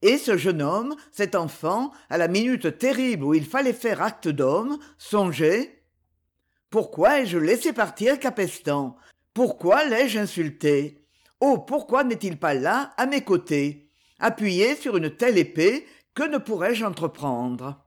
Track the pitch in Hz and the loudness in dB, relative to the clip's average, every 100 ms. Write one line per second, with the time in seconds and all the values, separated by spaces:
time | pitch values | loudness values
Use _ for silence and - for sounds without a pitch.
0 | 185 277 269 190 156 170 143 185 240 294 | 4 4 2 0 2 0 0 0 -2 -8
1 | - - 202 196 165 - 160 202 269 - | -14 -6 -2 0 -2 -4 -4 -2 -4 -8
2 | _ 160 170 190 233 247 165 151 254 240 | _ -2 2 2 0 0 -2 -2 -2 0
3 | 262 214 139 156 147 254 277 - 233 185 | 0 -2 2 2 2 -2 0 0 -2 -2
4 | 196 220 170 147 131 160 233 294 - _ | -2 -4 -6 0 2 0 -2 -6 -10 _
5 | - 208 190 135 156 202 277 - _ _ | -4 0 0 2 2 2 -2 -10 _ _
6 | _ _ _ _ _ _ _ 220 - - | _ _ _ _ _ _ _ -4 -4 2
7 | 190 285 240 170 156 233 320 240 202 - | 4 4 2 0 2 2 0 0 -2 0
8 | 220 277 262 240 185 - - 143 135 - | 0 0 -2 -2 -4 -4 -4 -2 -4 -10
9 | _ _ _ - 240 - 170 226 302 226 | _ _ _ -2 0 0 2 4 4 2
10 | 262 214 208 - 156 143 151 143 143 - | 0 0 -4 -4 -6 -2 2 2 0 -8
11 | _ _ _ _ 277 240 - 277 - 247 | _ _ _ _ 2 2 0 -6 0 0
12 | 262 226 196 156 170 139 139 233 277 - | 0 -2 -4 -2 0 0 0 0 -2 -2
13 | 262 277 - 180 175 147 143 147 _ _ | -2 -2 0 0 0 -2 -2 -6 _ _
14 | _ _ 220 - 208 180 220 294 277 202 | _ _ -4 -2 -2 2 2 0 -2 -2
15 | 160 147 240 208 160 - 170 262 - _ | -2 -2 2 4 2 2 2 2 -6 _
16 | _ - 311 294 - 214 180 233 220 156 | _ -4 -2 -2 -2 -2 0 0 -4 -4
17 | 160 - 143 123 123 123 127 143 | -6 -4 -6 -4 -4 -6 -10 -14